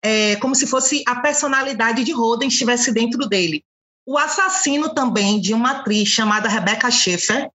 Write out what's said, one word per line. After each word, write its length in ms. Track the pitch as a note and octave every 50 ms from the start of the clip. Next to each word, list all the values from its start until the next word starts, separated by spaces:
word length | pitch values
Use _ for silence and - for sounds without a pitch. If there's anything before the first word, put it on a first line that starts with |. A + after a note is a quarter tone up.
É, 340 | - G#3+ A3 G#3+ G#3+ G#3 G#3
como 180 | G#3 - B3+ C4+
se 120 | B3+ C#4
fosse 360 | A3+ B3+ C4 - - D4+ C#4+ -
a 100 | B3 B3
personalidade 880 | A#3+ C#4 D4 D4 D4 D4+ C#4+ C4+ C4+ C4+ C#4 C4+ G#3 A3+ A3+ A#3 B3+ B3
de 80 | G#3+
Holden 360 | E4 B3 A#3 A3+ A#3 A#3 C4+ C4+
estivesse 420 | - - B3+ A3+ A#3+ A#3+ A#3+ C4+
dentro 360 | A3 A3+ A3+ A#3 A#3+ A#3+ C#4 G#3+
dele. 340 | G3+ F#3+ F3+ E3 D#3 D3+ _ _ _ _ _ _ _ _ _
O 100 | - C4+
assassino 800 | D4 D4 D4+ - G4 F#4+ F#4+ F#4+ - - C#4+ C#4 D4 D4+ D#4 D#4
também 460 | D4 C4+ B3 G3+ G#3 G3+ G3 G#3+ G#3+
de 120 | F3+ F#3+
uma 200 | A3 A3+ A#3 B3+
atriz 360 | C#4 C#4 - - G#3+ G#3+ G#3 G3+
chamada 400 | - - A3 G#3+ G#3 G#3+ G#3+ A3+
Rebecca 420 | G3+ A3 F3 G3 G#3+ A3+ A3 B3
Schaeffer 600 | A#3+ - - F#3+ F3+ E3+ - - G#3+ C4+ D4 - _